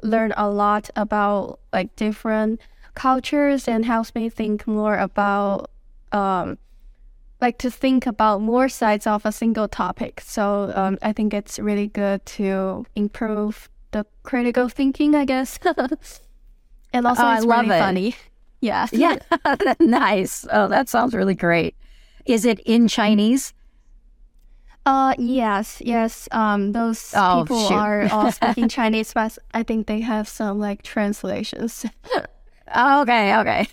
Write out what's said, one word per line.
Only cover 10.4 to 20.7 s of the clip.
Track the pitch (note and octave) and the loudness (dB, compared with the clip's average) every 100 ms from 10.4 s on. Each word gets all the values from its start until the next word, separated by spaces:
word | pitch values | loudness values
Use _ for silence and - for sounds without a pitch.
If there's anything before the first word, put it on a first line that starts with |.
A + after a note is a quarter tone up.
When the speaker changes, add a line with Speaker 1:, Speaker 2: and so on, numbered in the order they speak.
| G3+ G3+ G3+ - | -2 0 -2 -2
Speaker 1:
um, | F#3+ G3 | -2 -2
I | A3 | -4
think | G#3+ G#3+ | -2 -2
it's | G#3 G3+ - | -2 -8 -6
really | G#3 G3+ G#3 | -2 -2 -2
good | G#3 G3+ G3 - - | -2 -2 -2 -6 -6
to | G3 F#3+ F#3+ F#3 A#3+ - | -2 -2 -4 -6 -10 -4
improve | G#3 - A3 G#3 G#3+ G#3+ - - - | -4 -4 -4 -2 -4 -6 -14 -20 -10
the | G#3+ G#3 _ | -8 -8 _
critical | - B3+ A#3+ A#3+ B3 | -6 -2 0 0 0
thinking, | - C4+ C4+ D4 D4+ | 0 -2 0 2 2
I | |
guess. | C#4 C4 C4 - | 2 -2 -4 -2
<laughs> | F4+ D#4+ B3+ D#4 - - - - - - _ - - | -2 0 -2 -4 -10 -20 -20 -20 -20 -20 _ -20 -4
And | B3 A#3+ | 0 2
also, | B3 | 4
Speaker 2:
Oh, | A#3+ | 4
I | A3+ | 4
Speaker 1:
it's | A#3 | 4
Speaker 2:
love | A#3 A3+ | 4 4
Speaker 1:
really | F3+ | 4
Speaker 2:
it. | |
Speaker 1:
funny. | F#3+ F#3 G3+ - - _ _ _ | 4 2 -2 -6 -14 _ _ _
Yeah. | A3+ G3+ A3 | -2 -2 -2
Speaker 2:
Yeah. | A3 D4 - - - - | 2 2 0 -2 -2 0
<laughs> | C#4 G4+ B3 | 0 0 2
Nice. | E4 A#3+ G#3+ G3 F#3 - - | 4 4 4 2 -2 -6 -2
Oh, | G#3+ | 0
that | G3 | 2